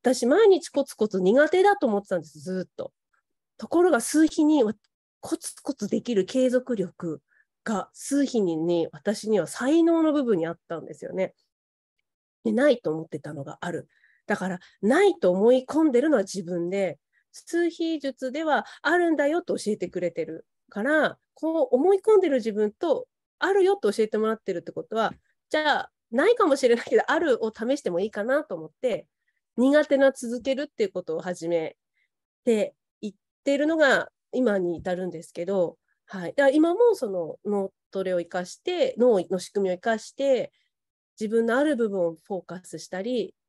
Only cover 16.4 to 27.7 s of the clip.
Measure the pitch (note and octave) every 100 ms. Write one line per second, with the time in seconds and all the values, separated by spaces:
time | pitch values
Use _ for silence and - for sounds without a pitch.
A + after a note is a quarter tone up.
16.4 | E3+ F3 F3 G3 F#3+ D3 _ _ _ -
17.4 | - E4+ E4+ E4+ E4 D#4+ C#4 B3+ C4 C4
18.4 | D#4+ C4+ - - - F4 F4 D4+ C#4+ E4
19.4 | F4 - - G#3 F3+ F3+ F3 E3+ D#3+ D#3+
20.4 | - _ _ - A#3 D#4 A#3+ - _ _
21.4 | D#4 D#4+ C4 B3 E4 G4 - G#4+ F#4 C4+
22.4 | G#3+ G#3 G#3+ - E4+ C4+ - _ _ _
23.4 | D#4 G4 F#4 G4+ - - A3 G#3+ A3 A3
24.4 | - F3 - - - A3 G3+ - _ _
25.4 | _ D#4 D4+ A#3 - _ _ A#3 E4+ A#4+
26.4 | F#4+ C4 B3 A#3 - A3+ - D4 E4 A#3+
27.4 | A3 - A#3